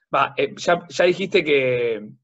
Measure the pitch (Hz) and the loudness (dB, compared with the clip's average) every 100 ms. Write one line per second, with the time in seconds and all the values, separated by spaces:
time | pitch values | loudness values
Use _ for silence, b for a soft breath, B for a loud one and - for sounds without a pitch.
0 | - 143 135 - 143 - - 175 - - | -4 -2 -2 -2 -4 -2 0 0 -2 0
1 | 180 175 190 190 151 143 127 123 120 107 | 2 2 0 0 2 2 2 0 -2 -4
2 | 107 - | -8 -20